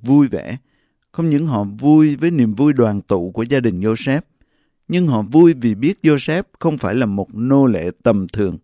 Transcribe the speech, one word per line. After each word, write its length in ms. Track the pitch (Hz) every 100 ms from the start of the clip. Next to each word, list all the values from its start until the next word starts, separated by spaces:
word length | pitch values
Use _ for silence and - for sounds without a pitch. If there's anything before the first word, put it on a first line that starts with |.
vui 260 | 113 143 139
vẻ. 300 | 104 - 123 - _ _ _ _
Không 180 | - 165
những 160 | 143 160
họ 180 | 117
vui 520 | 101 104 139 156 156 139
với 140 | 165
niềm 240 | 165 120
vui 180 | 104 147
đoàn 280 | 135 113 101
tụ 300 | - 98 90
của 120 | 101
gia 180 | 117 139
đình 200 | 120 90
Joseph, 400 | 104 113 139 139 - _ _ _ _ _ -
nhưng 180 | 170 175
họ 160 | 120
vui 320 | 104 147 170
vì 200 | 143 117
biết 240 | 104 139 202
Joseph 400 | 156 147 - 160 - _
không 200 | 165 151
phải 160 | 95
là 120 | 113 117
một 280 | 98 95
nô 320 | 107 120 139 135
lệ 240 | 95 85 -
tầm 260 | 120 107 90
thường, 300 | 104 98 85